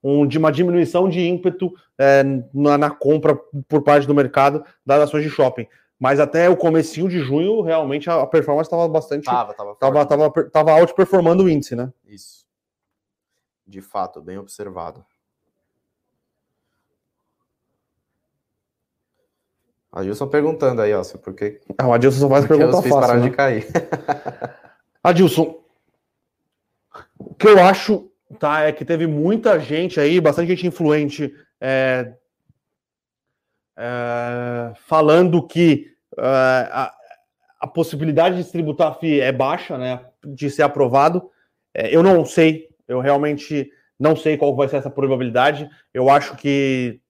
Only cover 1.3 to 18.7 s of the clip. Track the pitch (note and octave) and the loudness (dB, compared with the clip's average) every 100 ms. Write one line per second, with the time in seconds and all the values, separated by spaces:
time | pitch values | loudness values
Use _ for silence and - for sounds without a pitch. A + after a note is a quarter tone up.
1.3 | F3 F3+ F3+ F#3 - _ - C#3 C#3 C3+ | -2 -4 -4 -10 -10 _ 0 2 4 2
2.3 | C3+ A#2+ C3+ C#3+ D3 D3 D3 C#3 D3+ D#3 | -4 -6 -2 0 2 0 -2 -2 0 0
3.3 | C#3 - C#3+ - D3+ D3 D3 C#3 C#3+ C3 | -2 -4 -14 -4 -2 4 2 4 0 0
4.3 | - C#3 D3+ D3+ _ - C#3 D3 D3+ D3+ | 2 0 0 -12 _ 0 2 2 -2 -6
5.3 | - D#3 - A2 _ _ _ B2+ C#3 D3 | 0 -2 -2 -16 _ _ _ -2 0 0
6.3 | D#3+ F3 F3 E3+ D#3+ D#3 - F#3 F3 C3 | 2 2 2 2 0 -2 -4 -4 -4 -4
7.3 | C#3 F#3 A3 E3 D#3+ C#3+ D3 D#3 E3 D#3+ | -2 0 -2 0 -2 -2 -6 -2 -2 2
8.3 | D#3+ D3 D3 D#3 E3+ E3+ D#3 D#3 C#3+ C#3+ | 0 0 -2 -2 -2 -2 -2 -4 -8 -4
9.3 | B2 G#2+ G#2 G#2 G#2 C3+ C#3+ D3 D3 D3+ | -4 -4 -10 -16 -2 0 2 0 2 0
10.3 | D#3+ - D#3+ D3+ D#3 E3+ - F#3+ F#3+ E3 | 0 -2 0 4 4 4 2 2 2 2
11.3 | F3+ F#3+ D3+ - A#2+ B2+ _ _ G#2 - | 2 2 0 -4 -10 -10 _ _ -20 -20
12.3 | _ _ _ _ _ _ _ _ _ _ | _ _ _ _ _ _ _ _ _ _
13.3 | _ _ _ _ G2 F#2+ G2+ F2+ - D#2+ | _ _ _ _ -20 -12 -10 -10 -12 -18
14.3 | F#2+ G2 - G#2 F2+ E2+ - _ _ _ | -18 -18 -16 -14 -12 -14 -16 _ _ _
15.3 | _ _ _ _ _ _ _ _ _ _ | _ _ _ _ _ _ _ _ _ _
16.3 | _ _ _ _ _ _ _ _ _ _ | _ _ _ _ _ _ _ _ _ _
17.3 | _ _ _ _ _ _ _ _ _ _ | _ _ _ _ _ _ _ _ _ _
18.3 | _ _ _ _ | _ _ _ _